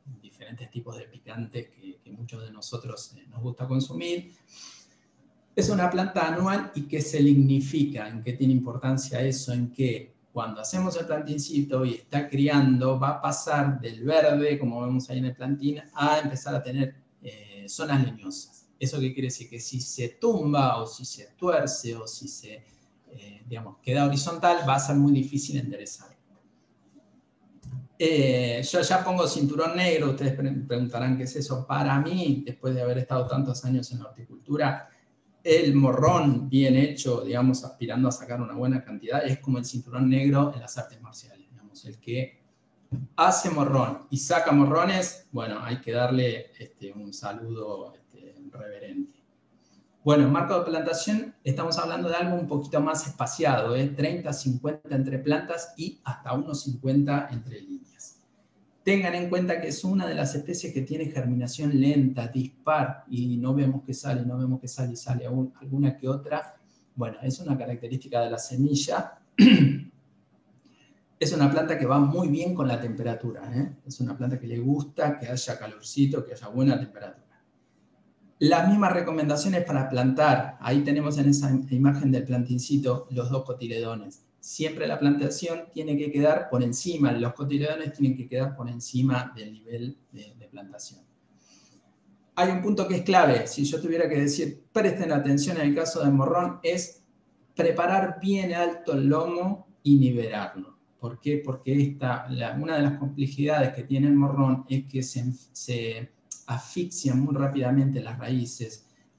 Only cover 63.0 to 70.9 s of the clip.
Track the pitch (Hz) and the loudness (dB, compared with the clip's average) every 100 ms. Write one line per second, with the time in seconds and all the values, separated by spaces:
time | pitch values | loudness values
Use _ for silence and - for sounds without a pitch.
63 | - 123 123 120 127 143 131 131 - 131 | -8 -4 -2 0 0 2 2 0 -4 -8
64 | 139 127 123 127 127 127 123 - 123 117 | -4 -2 -2 -2 -2 -2 -4 -6 -6 -6
65 | - 123 110 131 131 - 135 139 139 - | -4 -4 -2 -4 -4 -6 -6 0 0 0
66 | 131 139 - 151 - - _ _ _ - | -4 -4 -4 -6 -6 -18 _ _ _ -8
67 | 113 - 131 131 156 131 120 120 120 131 | -6 -6 -6 -4 -2 -2 -4 -8 -8 -8
68 | - 120 117 120 - 127 147 143 - 156 | -2 -2 0 -4 -6 0 2 2 -2 -4
69 | - - _ - 240 190 139 - - _ | -6 -12 _ 8 10 10 8 4 -6 _
70 | _ _ _ _ _ _ _ _ _ | _ _ _ _ _ _ _ _ _